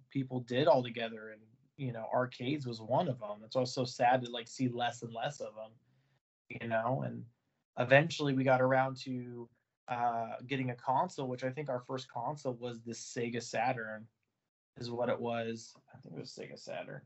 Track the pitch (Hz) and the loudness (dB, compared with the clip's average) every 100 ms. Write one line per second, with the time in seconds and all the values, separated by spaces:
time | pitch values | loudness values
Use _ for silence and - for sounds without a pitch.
0 | - 139 127 127 117 160 165 139 123 117 | -6 -4 -2 -4 0 4 6 6 4 -4
1 | 113 110 110 107 110 _ _ - 131 113 | -6 -6 -12 -16 -20 _ _ -6 -6 -4
2 | 110 123 127 - 123 151 123 113 110 139 | 0 2 2 0 -2 -2 -2 -6 0 2
3 | 180 - 104 104 110 131 127 135 123 - | 2 0 -6 -10 -2 0 0 0 -2 4
4 | 123 131 120 120 117 - 127 120 120 - | 6 6 2 -6 -8 0 0 2 -2 -4
5 | 113 113 143 - 107 107 110 113 _ _ | -8 -4 -4 -4 -10 -10 -14 -16 _ _
6 | _ _ _ _ - 120 117 113 117 135 | _ _ _ _ -14 -8 0 0 2 0
7 | 123 117 117 _ _ _ _ - 120 139 | -2 -6 -12 _ _ _ _ -2 8 8
8 | 170 - 147 135 131 127 127 131 135 131 | 8 2 2 4 6 6 6 6 4 -2
9 | 135 127 123 120 117 _ _ _ - 120 | -6 -6 -6 -10 -12 _ _ _ -6 0
10 | 120 117 110 110 123 135 131 117 - 135 | 0 0 -2 -6 -4 -2 -2 -2 0 2
11 | 185 - 131 123 131 135 143 123 127 131 | 2 -2 -4 -2 -4 -4 -2 -4 -4 -8
12 | - 120 123 147 - 117 120 117 117 113 | -6 -6 -4 -2 -4 -4 -6 -6 -8 -8
13 | - 127 117 117 - 113 123 123 110 110 | -6 -2 -2 -2 -2 0 2 0 -4 -8
14 | 113 _ _ _ _ _ _ - 120 120 | -12 _ _ _ _ _ _ -10 -6 -2
15 | 120 120 120 117 113 113 - - _ - | 0 0 0 -2 -2 -6 -10 -20 _ -20
16 | - - - - - - - - - - | -14 -12 -12 -12 -12 -12 -8 -8 -8 -12